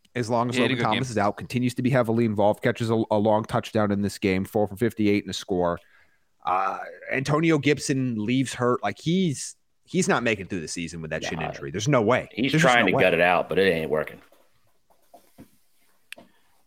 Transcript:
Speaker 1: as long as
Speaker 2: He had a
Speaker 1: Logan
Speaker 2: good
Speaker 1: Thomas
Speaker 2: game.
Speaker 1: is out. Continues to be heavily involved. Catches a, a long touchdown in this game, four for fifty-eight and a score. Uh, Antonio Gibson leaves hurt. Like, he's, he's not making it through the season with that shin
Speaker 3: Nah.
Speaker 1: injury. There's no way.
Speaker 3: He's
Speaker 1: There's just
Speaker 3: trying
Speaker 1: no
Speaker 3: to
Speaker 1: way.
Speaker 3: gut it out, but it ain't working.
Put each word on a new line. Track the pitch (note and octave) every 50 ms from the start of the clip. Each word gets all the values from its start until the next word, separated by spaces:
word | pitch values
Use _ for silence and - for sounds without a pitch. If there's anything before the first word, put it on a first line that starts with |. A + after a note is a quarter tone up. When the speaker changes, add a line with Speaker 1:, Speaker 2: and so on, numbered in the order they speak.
| _ _ -
Speaker 1:
as | B2 A#2+ A2+
long | B2 A#2 A#2+ B2
as | A#2+
Speaker 2:
He | B2
had | B2 B2
a | C3
Speaker 1:
Logan | A#2+
Speaker 2:
good | A#2+
Speaker 1:
Thomas | A2 G#2+ G2 -
Speaker 2:
game. | B2+
Speaker 1:
is | A2
out. | G#2 G2+ G#2 -
Continues | - - - - B2+ B2 B2 -
to | -
be | B2+ B2
heavily | C#3 B2+ A#2+ A2+ A2+ A#2 A#2+
involved. | A2 G#2 G2+ A2 G#2+ G#2+ -
Catches | - B2 A2+ - A#2+ A2
a, | A2+ A2+ A2 -
a | G#2+
long | G#2 G#2 A2 G#2 G#2+ A2
touchdown | - - A#2 - - - A2 G#2+ G2+
in | G2+ G2+
this | G2+ G2 -
game, | - - G2 F#2 F#2+ F#2+
four | - - A2 G#2
for | F#2+ G2
fifty-eight | F#2 B2 A2 - - G#2+ G2+ G2+ G#2 -
and | F#2
a | F2+
score. | - - - F#2+ F2+ F2+ E2+ F2 E2 - _ _ _ _ _ _ _ _ _ _ _ -
Uh, | - F2+ F#2+ F#2+ F#2+ F#2+ F#2 F2+ F2 - - - - A2+
Antonio | C3 C3+ C#3+ D3+ D3+ E3 E3 D#3+ C#3+
Gibson | - C#3+ D3 C#3 - - C#3+ C3+ C3 B2+ A#2 G#2+ G#2
leaves | A2 B2+ C3+ C3+ - -
hurt. | - B2 B2 B2 - -
Like, | G#2 G2 -
he's, | - D#3+ E3+ F#3+ F#3+ E3 C3 - - - - _ _ _ _ _ _
he's | - - F3 F3+ F#3
not | E3 B2+
making | A#2+ A#2+ A2 F#2+ F#2
it | F2
through | G#2 F2
the | D#2
season | D#2 - F2 E2+ D#2+ F2 E2
with | D#2+ D#2
that | D#2 D#2 -
shin | - F2+ E2
Speaker 3:
Nah. | D#2
Speaker 1:
injury. | - - - C#2+ C#2
There's | C#2+ G2+ G#2
no | C#3 C#3+ B2
way. | G#2+ G#2 B2+ A2+ - - -
Speaker 3:
He's | - B2 C3+
Speaker 1:
There's | C3+ D#3+ D#3+
just | B2+ A#2+
Speaker 3:
trying | A#2 A2
Speaker 1:
no | F#2+
Speaker 3:
to | G#2+
Speaker 1:
way. | C3+ F#2
Speaker 3:
gut | F#2 E2
it | E2
out, | F2 F2+ F2+ D#2+ C#2+
but | - D#2+
it | F2+ G2 F#2+
ain't | E2+ D#2+ D#2+ C#2+
working. | D2 D2+ D2+ - - - - _ _ _ _ _ _ _ _ _ _ _ _ _ _ _ _ _ - - _ _ _ - - - _ _ _ _ _ _ _ _ _ _ _ _ - - - _ _ _ _ _ _ _ _